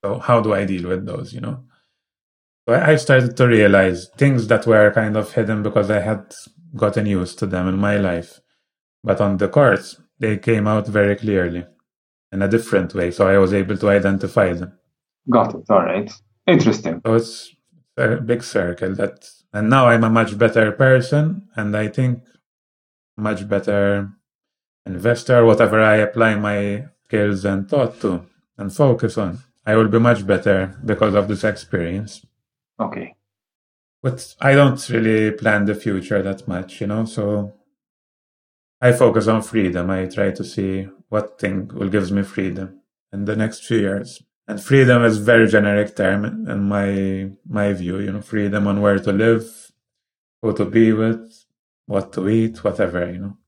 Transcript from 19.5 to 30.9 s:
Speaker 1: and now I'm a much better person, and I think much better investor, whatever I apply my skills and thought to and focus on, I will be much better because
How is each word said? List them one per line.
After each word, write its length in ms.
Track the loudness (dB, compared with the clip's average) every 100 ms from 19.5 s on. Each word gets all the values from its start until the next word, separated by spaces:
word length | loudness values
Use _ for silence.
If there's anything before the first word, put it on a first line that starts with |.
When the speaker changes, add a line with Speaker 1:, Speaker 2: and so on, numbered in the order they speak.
Speaker 1:
and 180 | -4 2
now 180 | 4 6
I'm 160 | 4
a 60 | 4
much 260 | 2 0 2
better 360 | 2 2 0
person, 760 | 2 4 4 2 0 0 -4 -10 -8
and 200 | -4 -4
I 120 | -4
think 340 | -2 -2 -4 _ _ _ _ _ _ _ _ _ -8
much 320 | -6 -6 -4
better 640 | -4 -2 0 0 -2 -6 -14 _ _ _ _ _ _ -12
investor, 580 | -4 -2 -2 2 4
whatever 380 | 6 6 4 4
I 140 | 4 4
apply 400 | 2 0 0 0
my 500 | -2 -4 -4 -6 -10 _
skills 400 | _ -2 0 -2
and 240 | -2 -4 -2
thought 320 | 0 -2 -2
to 240 | -4 -4 -8 _ _ _
and 180 | -12
focus 440 | 0 2 2 -2 -4
on, 220 | -6 -8 -16 _ 0
I 100 | 2
will 120 | 4
be 100 | 4
much 280 | 2 2 0
better 520 | 0 2 0 -2 -8
because 300 | -6